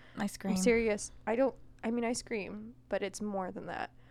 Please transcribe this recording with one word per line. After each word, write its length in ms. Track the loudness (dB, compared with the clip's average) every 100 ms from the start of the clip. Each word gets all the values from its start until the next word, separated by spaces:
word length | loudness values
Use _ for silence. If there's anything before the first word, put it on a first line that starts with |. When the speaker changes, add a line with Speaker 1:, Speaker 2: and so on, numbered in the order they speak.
| -14 -4
Speaker 1:
I 80 | -4
scream. 280 | -2 0 4
Speaker 2:
I'm 40 |
serious. 500 | 6 6 4 2 -2 -6 0
I 80 | 4
don't, 180 | 4 2 -16 -6
I 80 | -2
mean, 120 | 0 0
I 80 |
scream, 600 | -2 -2 -4 -4 -8 -12 -14 -4
but 140 | -2
it's 180 | -2 -4
more 300 | -4 -2 -4
than 160 | -6 -6
that. 240 | -6 -6 -10 -20